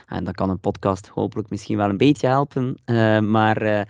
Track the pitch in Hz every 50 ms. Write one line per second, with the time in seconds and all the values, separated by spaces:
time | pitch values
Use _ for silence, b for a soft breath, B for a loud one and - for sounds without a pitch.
0 | B B - 92 90 90 92 - 95 95 92 92 - 101 - - - 101 95 95
1 | - - - 104 104 98 - 110 104 - 104 101 - - 113 104 101 101 101 92
2 | 127 143 147 - - 127 131 139 143 - - 139 123 127 - - _ - 117 117
3 | 113 110 107 107 107 104 110 110 110 110 113 110 107 107 104 104 98